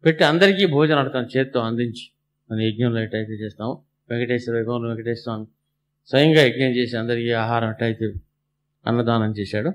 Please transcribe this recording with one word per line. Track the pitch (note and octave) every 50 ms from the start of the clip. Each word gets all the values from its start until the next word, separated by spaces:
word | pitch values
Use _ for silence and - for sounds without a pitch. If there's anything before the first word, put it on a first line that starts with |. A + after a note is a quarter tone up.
| -
పెట్టి | E3 D#3+ D#3 F3+
అందరికీ | D3 D#3 E3+ F#3+ G3 G3 F3+ G3+
భోజనాలు | F3 C#3+ C#3+ D3+ D#3 D#3 C#3+ C3+ B2+
తన | - C3 A#2+ A#2+ -
చేత్తో | C3 C3 C3 - B2
అందించి, | A2+ A2+ A#2 A#2 B2 A#2+ A2+ - - - _ _ _ _ _ _ _ _
మన | A2 A2
యజ్ఞంలో | A2 A2 G#2+ A2+ B2 A#2+ A2+ A2+
ఎట్టయితే | A2 A2 A2+ A2 A2 G#2+
చేస్తామో, | A2 G#2 G#2+ G#2 G2+ - G#2+ A#2 C3+ - _ _ _ _ _ _
వెంకటేశ్వర | A#2+ A#2+ B2 A#2 B2 A#2+ A#2+ A#2+ A#2
వైభవంలో | A#2 A2+ A2 A#2+ A#2+ A#2 A#2
వెంకటేశ్వర | A#2 A2 A2 A#2 A#2 A2+ -
స్వామి | A#2+ A2+ G#2+ A2 A2 _ _ _ _ _ _ _ _ _ _ _
స్వయంగా | _ - C3 D3 D#3 D#3+ D#3
యజ్ఞం | D3 B2 A#2 B2 C3+ C3
చేసి | A#2+ B2 B2 A2+ A#2+
అందరికీ | A2+ A2+ A#2 A#2+ A#2 A#2 A#2
ఆహారం | A#2 A2+ A2+ A2+ A#2 A#2 A2+ A2
ఎట్టయితే | A2 - A#2 A2+ A2 - A2+ G#2+ G2+ F#2+ _ _ _ _ _ _ _ _ _ _ _ _ _
అన్నదానం | A2 A#2 A#2+ A#2+ A#2 A#2 A2+ G#2+ G#2+
చేశాడో | A2 G#2 G2+ F#2+ - G#2 A2 E3